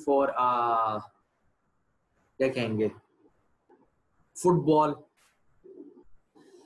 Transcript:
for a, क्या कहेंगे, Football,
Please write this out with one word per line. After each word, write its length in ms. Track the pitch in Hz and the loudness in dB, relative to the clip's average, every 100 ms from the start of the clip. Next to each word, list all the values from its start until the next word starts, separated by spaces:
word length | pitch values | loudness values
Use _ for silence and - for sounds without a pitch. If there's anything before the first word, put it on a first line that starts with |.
for 240 | - 139 135 | 0 2 2
a, 760 | 123 123 123 120 113 110 107 - _ _ _ _ _ _ _ _ _ _ _ _ _ | 0 0 0 0 0 0 -4 -10 _ _ _ _ _ _ _ _ _ _ _ _ _
क्या 80 | 135 | -2
कहेंगे, 420 | 131 113 107 107 - _ _ _ _ _ _ _ _ _ _ _ _ _ - | 0 -4 -2 -4 -4 _ _ _ _ _ _ _ _ _ _ _ _ _ -4
Football, 600 | 175 170 143 156 151 139 - _ _ _ _ _ - - - - - - _ _ - - | 2 2 2 2 2 -2 -14 _ _ _ _ _ -20 -20 -20 -20 -20 -20 _ _ -20 -20